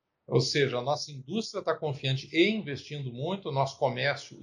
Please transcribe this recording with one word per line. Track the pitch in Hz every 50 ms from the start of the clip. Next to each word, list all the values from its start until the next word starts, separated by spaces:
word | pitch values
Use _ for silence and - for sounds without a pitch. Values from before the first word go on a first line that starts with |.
| _ _ _ _ _ -
Ou | - 135
seja, | 131 - - 151 139 120 117 123
a | 123
nossa | 139 147 147 - 151
indústria | 147 131 117 131 180 226 220 - - 190 180
tá | - -
confiante | - - 151 135 - - 131 131 135 - - 160
e | 160 180 208
investindo | 220 214 - 143 139 135 - - 147 147 135 127 117
muito, | 123 143 170 190 196 - 160
o | 135
nosso | 139 135 - - -
comércio | 147 127 120 123 131 143 135 139 - - 135 -